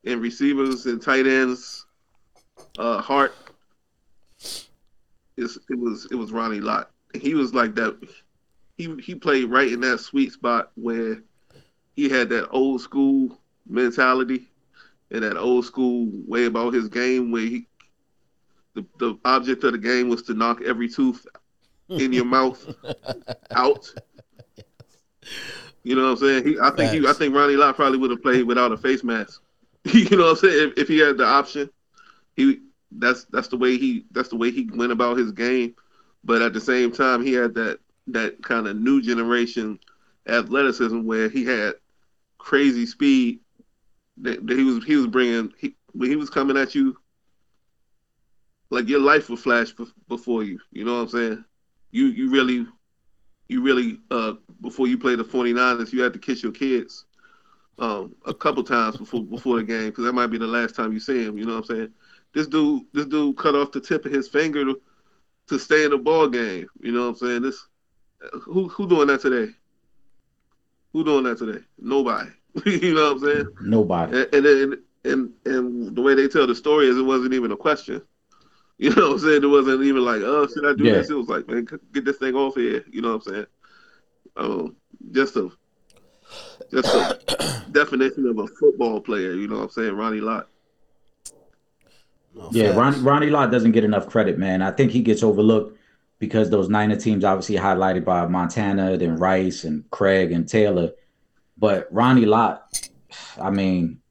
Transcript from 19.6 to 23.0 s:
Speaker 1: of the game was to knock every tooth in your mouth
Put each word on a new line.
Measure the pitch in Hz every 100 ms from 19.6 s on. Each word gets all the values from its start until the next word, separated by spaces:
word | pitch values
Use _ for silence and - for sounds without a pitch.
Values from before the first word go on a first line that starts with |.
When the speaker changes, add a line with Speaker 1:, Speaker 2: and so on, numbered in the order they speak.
Speaker 1:
of | 135
the | 117
game | 110 127 123
was | 117
to | -
knock | 110 117 117
every | - 117 117
tooth | - 131 123 - - _ _ _ _ _
in | 180 135
your | 127
mouth | 123 131 131 127 - - - 139